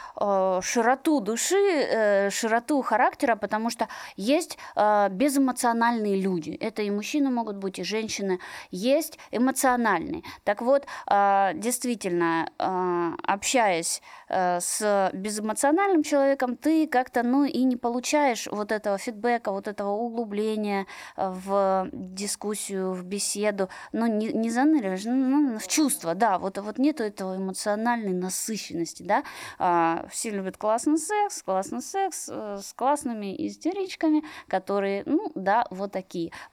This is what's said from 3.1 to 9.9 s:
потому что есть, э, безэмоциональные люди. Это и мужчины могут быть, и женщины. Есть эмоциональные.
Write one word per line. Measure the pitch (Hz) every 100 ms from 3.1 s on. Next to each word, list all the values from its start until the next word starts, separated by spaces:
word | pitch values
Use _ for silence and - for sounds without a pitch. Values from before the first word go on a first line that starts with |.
| - 277 214
потому | 202 214 226
что | - 220 - - -
есть, | 202 302 339 - - -
э, | 208 208 202
безэмоциональные | 190 285 277 269 240 247 233 233 240 208 196
люди. | 190 180 156
Это | - 220 220
и | 208
мужчины | 202 214 302 277
могут | 240 220 202
быть, | 196 190
и |
женщины. | 180 214 220 - 196 185 - - -
Есть | 185 226 285 311 - -
эмоциональные. | 214 254 262 269 247 226